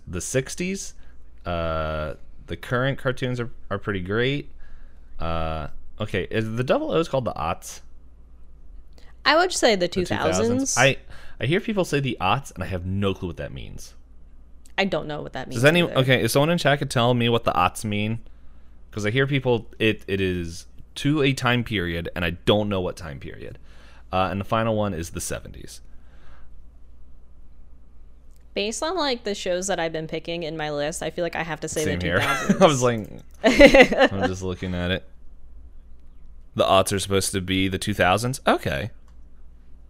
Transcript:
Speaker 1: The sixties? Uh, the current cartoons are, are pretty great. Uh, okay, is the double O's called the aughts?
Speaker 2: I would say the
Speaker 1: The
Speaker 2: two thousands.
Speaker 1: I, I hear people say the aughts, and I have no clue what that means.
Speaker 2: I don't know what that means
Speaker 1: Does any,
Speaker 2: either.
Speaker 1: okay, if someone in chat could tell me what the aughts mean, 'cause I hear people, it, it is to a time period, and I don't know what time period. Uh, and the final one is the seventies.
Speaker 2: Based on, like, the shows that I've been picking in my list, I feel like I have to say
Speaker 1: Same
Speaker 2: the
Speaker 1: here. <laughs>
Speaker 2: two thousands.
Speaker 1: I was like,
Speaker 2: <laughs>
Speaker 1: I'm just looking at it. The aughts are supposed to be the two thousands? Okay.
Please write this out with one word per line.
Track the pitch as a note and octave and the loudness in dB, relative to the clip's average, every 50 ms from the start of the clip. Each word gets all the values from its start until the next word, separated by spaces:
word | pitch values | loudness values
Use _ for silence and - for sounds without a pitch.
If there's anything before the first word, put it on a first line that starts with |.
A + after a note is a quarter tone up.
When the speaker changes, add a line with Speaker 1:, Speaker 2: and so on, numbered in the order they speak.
| - | -12
Speaker 1:
The | - F2 F2+ | -8 -6 -6
sixties? | - - - C3 C3+ - - - F3 F#3 F#3+ F#3+ - - - - - - - - - - - - - | -4 -2 0 0 0 0 -2 -4 -4 -4 -4 -6 -8 -10 -12 -12 -12 -12 -12 -12 -12 -12 -12 -10 -6
Uh, | F2 F2 E2+ E2 E2 D#2+ D#2+ D#2 D#2 D#2 D#2 D2+ D2 - - - - - - - | -4 -2 -2 0 0 0 -2 -2 -2 -2 -4 -4 -6 -6 -8 -12 -14 -14 -12 -12
the | - E2+ | -10 -10
current | - - - B2+ A#2+ B2+ C#3 C3+ - | -10 -6 -4 -2 0 0 0 -2 -2
cartoons | - C3+ B2 - C3+ B2 B2 B2 | -2 -2 -2 -2 -2 -2 -2 -2
are, | A#2 A2 - - - - | -4 -6 -8 -8 -6 -4
are | - G2 | -4 -4
pretty | - - G2+ G2 | -2 -2 -2 -2
great. | F2+ F#2 G2+ A2+ B2 C3 C#3 C#3 - - - - - - - - - - - - - - - - | -2 -2 0 0 2 2 0 -2 -4 -8 -10 -10 -10 -10 -10 -10 -10 -12 -14 -14 -14 -10 -6 -4
Uh, | D#2+ E2 E2 E2 E2 D#2+ D#2+ D#2 D2+ C#2 - - - - - - | -2 0 0 0 0 0 -2 -4 -4 -6 -6 -6 -6 -6 -6 -6
okay, | - - - G2 E2+ - | -4 -2 -2 -2 -2 -2
is | - A2 A2 A2 A2 | -2 -2 -2 -2 -2
the | A#2 B2+ | -2 0
double | C#3 G3 C#4 D#4 D#4 | 2 2 0 0 0
O's | G#3+ D#3+ E3 E3 | 0 0 0 0
called | - C3+ A#2+ | 0 -2 -2
the | - - | -2 -4
aughts? | - D2+ E2 F#2 - - - - - - - - - - - - - - - - - - - - - - - - - - - - - - - - - - | -4 -2 -4 -4 -4 -8 -14 -14 -14 -14 -14 -14 -14 -16 -16 -20 -20 -20 -20 -18 -18 -16 -16 -16 -16 -16 -16 -16 -16 -16 -16 -16 -16 -16 -18 -10 -2 2
Speaker 2:
I | - D4 | 4 6
would | D#4+ F4+ F#4 F4 | 6 6 4 2
say | - - B3+ G#3+ | 4 4 4 4
the | F#3+ | 4
Speaker 1:
The | F3 E3+ | 2 0
Speaker 2:
two | - F#3+ F3+ | 0 0 -2
thousands. | - - - - D#3 E3+ F#3 A3 A#3 B3 C4 C4+ C4 - - | 0 0 0 2 2 2 2 2 2 2 0 0 0 4 6
Speaker 1:
I, | B2+ C#3 B2 - - - - - - - - - | 6 6 4 2 -4 -12 -14 -10 -10 -10 -8 -4
I | - | 0
hear | A#2+ E3 G3 | 2 2 2
people | - - G#3+ G#3+ G#3 | 0 0 0 0 0
say | - - C#3+ | 2 2 0
the | C#3 C3 A2+ - | 0 0 -2 0
aughts, | F2 F#2+ G#2+ C3+ C#3 - - | 2 2 2 2 0 -4 -8
and | - F2+ | -8 -6
I | - | -4
have | F#2+ F2 F2+ | -4 -4 -2
no | F#2 F#2+ G2 G2+ G2 F#2+ | -2 -2 0 2 2 0
clue | - - F2 | 0 -4 -6
what | D#2 | -6
that | - D2 C2 A#1 | -6 -8 -8 -8
means. | C2 A1+ G#1 - - - - - - - - - - - - - - - - - - - - - - | -10 -12 -10 -10 -12 -12 -14 -14 -18 -18 -18 -18 -18 -18 -18 -18 -18 -18 -18 -18 -18 -18 -8 -2 -2
Speaker 2:
I | G3 | 0
don't | G3 F3 D#3 D#3 | 0 0 -2 -4
know | D3+ D3 - C#3 | -4 -6 -8 -8
what | C#3+ - | -8 -8
that | C3 C3 - | -10 -8 -6
means | C3+ A#2+ | 0 4
Speaker 1:
Does | A#2+ | 6
any, | D3 E3 F3 E3+ | 6 6 6 4
Speaker 2:
either. | - - C3+ | 2 2 2
Speaker 1:
okay, | C3 B2+ C3 A#2+ - | 2 4 4 4 4
if | A2+ | 4
someone | - C#3+ C#3+ D#3+ | 4 4 4 4
in | F3 E3+ | 2 2
chat | - C#3+ C#3+ D3 | 2 2 2 2
could | D#3 C3+ | 0 0
tell | - B2+ A#2 B2 B2 | 0 2 4 4 4
me | A#2+ A#2 A#2 | 4 4 4
what | A#2 A#2 - | 2 2 2
the | - - | 2 2
aughts | - F2 F#2 - - - | 4 2 2 2 -2 -4
mean, | G#2+ G#2 G#2 G#2 G#2+ A2+ A#2 - - - - - - - - - - - - - - | -4 -2 -2 0 -2 -2 -4 -8 -12 -16 -16 -16 -16 -16 -16 -18 -18 -18 -18 -18 -12
'cause | - A2 G#2 | -6 -4 -2
I | G#2 | 0
hear | G#2 C3+ C#3 | 2 2 2
people, | C3+ D3 C3+ B2 B2+ A#2+ A2 - - - - | 2 2 2 2 2 2 2 0 -4 -4 2
it, | A2 A2 G#2+ - - | 2 2 2 2 -2
it | - F#2+ F#2+ | -2 0 0
is | F#2+ F#2 F2+ F2 E2+ E2 E2 - - - - - - - - | 2 2 0 0 -2 -6 -8 -10 -14 -16 -16 -18 -18 -16 -8
to | - - C#3+ D3 D#3 C3+ | -2 0 0 2 4 4
a | C#3+ C3 | 2 2
time | - B2 A#2+ A#2+ B2 A#2 | 2 2 2 2 2 0
period, | - A2 G2 E2+ E2+ E2+ E2+ E2+ - - | 0 -2 -2 0 0 -2 -4 -4 -6 -4
and | F2 F2 | -2 -2
I | E2+ | -2
don't | F2 F2 - - G#2+ G#2 G#2+ G2+ | -2 0 2 4 4 4 4 2
know | G2+ F#2+ | 0 -2
what | F#2 F2 D2+ | -2 -2 -4
time | - F#2 D#2+ C#2 C2+ | -8 -10 -12 -12 -12
period. | - D#2 - G1+ - - - - - - - - - - - - - - - | -12 -14 -14 -12 -14 -14 -14 -14 -16 -18 -18 -18 -18 -20 -20 -18 -10 -4 0
Uh, | F#2 F#2+ F2+ | 0 0 2
and | F2+ G2 | 0 -2
the | G2+ | -2
final | - A#2 A2+ A2+ A2+ A2 | 0 0 0 2 2 2
one | G#2+ G#2 G2+ F#2+ | 0 0 -2 -2
is | D#2+ E2+ - | -4 -6 -8
the | - F2 | -8 -8
seventies. | - - - A#1+ - - - - - - - - - - - - - - - - - - - - - - - - - - - - - - - - - - - - - - - - - - - - - - - - - - - - - - - - - - - - - - - | -6 -6 -6 -8 -10 -12 -16 -14 -16 -16 -16 -16 -14 -14 -14 -14 -14 -14 -16 -14 -14 -12 -12 -10 -12 -12 -12 -12 -14 -14 -16 -16 -16 -16 -16 -14 -14 -14 -14 -14 -14 -16 -16 -16 -16 -16 -14 -14 -16 -16 -16 -18 -18 -18 -18 -18 -16 -16 -18 -18 -20 -20 -20 -20 -18 -10 -6
Speaker 2:
Based | G3+ G3+ G#3+ A3+ - D#4+ | -4 -4 -4 -4 -4 -4
on, | D#4 F#4+ | -2 -2
like, | F4+ D4+ C#4 B3+ A#3 - | 0 0 0 -2 -2 -4
the | G#3 G3+ | -6 -6
shows | - - G3 F3 F3+ F#3 G3 | -4 -2 -2 -2 -2 0 -2
that | F#3+ E3+ | -2 0
I've | E3 E3 E3 | -2 -2 -2
been | D#3+ D#3+ D#3 | -4 -6 -6
picking | - D#3+ D#3+ - E3+ E3+ E3+ | -6 -6 -6 -6 -6 -6 -4
in | D3+ D#3+ | -6 -6
my | D#3+ D3+ D3+ | -4 -4 -4
list, | D3 D3 D3 D3+ F3 - D#3 | -2 -2 -2 -2 -4 -4 -6
I | D#3+ | -6
feel | - - F3 | -4 -2 -4
like | E3 - | -2 -2
I | - D#3+ | -4 -4
have | E3+ D#3 D3+ | -4 -6 -6
to | - D#3 | -6 -6
say | - D#3+ D3+ | -2 -2 0
Speaker 1:
Same | - F3+ F3 | 0 0 0
Speaker 2:
the | - | 0
Speaker 1:
here. | E2+ E2+ G2 | 2 2 2
<laughs> | |
Speaker 2:
two | G#2+ | 2
thousands. | A#2 - - - - G3 G3 F#3+ | 2 0 0 2 2 6 8 8
Speaker 1:
I | |
was | E3 C#3+ B2+ B2+ | 8 8 6 4
like, | B2 A#2 A2 G2+ - - - - - - - - | 4 2 2 -2 -6 -10 -14 -16 -16 -4 2 4
Speaker 2:
<laughs> | A3+ A#3+ - C#4+ C#4 - C4+ B3+ - - - C4 - - | 6 10 12 12 12 12 12 10 10 8 4 4 4 4
Speaker 1:
I'm | C#3 - - | 2 0 0
just | F#2 F2+ F#2 | -2 -2 -4
looking | F#2 F#2 - - F#2 F2+ | -4 -4 -4 -4 -4 -2
at | F2 F2 F2 | 0 0 0
it. | F#2 F2+ - - - - - - - - - - - - - - - - - - - - - - - - - - - - - - - | 0 -2 -2 -6 -16 -14 -14 -14 -12 -12 -14 -14 -14 -14 -16 -16 -16 -16 -16 -14 -16 -16 -16 -16 -16 -16 -16 -16 -14 -16 -16 -6 0
The | G#2+ G#2 | 2 4
aughts | - F#2 F#2+ G2 - G#2 | 6 8 6 6 6 2
are | G2 | -2
supposed | F2+ G2 G2 G2 F#2+ - - | 0 2 2 2 2 2 0
to | F#2+ | -2
be | F2+ F#2+ F#2 F#2+ F#2+ F#2+ | 0 2 2 4 4 2
the | F#2+ F#2 | 2 0
two | - - G2+ | -2 0 2
thousands? | - F#2 F2 F#2 G#2 A#2 B2 C3+ - - - | 4 4 6 4 4 2 0 -4 -2 2 2
Okay. | B3+ F4+ - - D2+ C2+ C2+ - - - - - - - - - - - - - - - - - - - - - | 2 2 2 -2 -4 -2 -4 -6 -8 -12 -18 -18 -18 -18 -18 -16 -16 -16 -16 -16 -18 -18 -20 -18 -18 -18 -18 -18